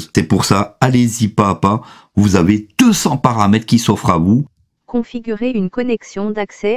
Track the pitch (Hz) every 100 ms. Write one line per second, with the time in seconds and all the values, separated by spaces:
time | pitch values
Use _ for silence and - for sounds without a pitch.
0 | - - - 92 - 101 104 - 127 127
1 | 120 107 107 - 101 87 98 113 - -
2 | _ - 104 95 85 107 - - 247 208
3 | 180 131 131 113 101 107 - 117 - 98
4 | - 87 87 120 147 _ _ _ - 247
5 | 233 247 226 208 247 233 185 - 247 226
6 | - 196 208 214 202 - 208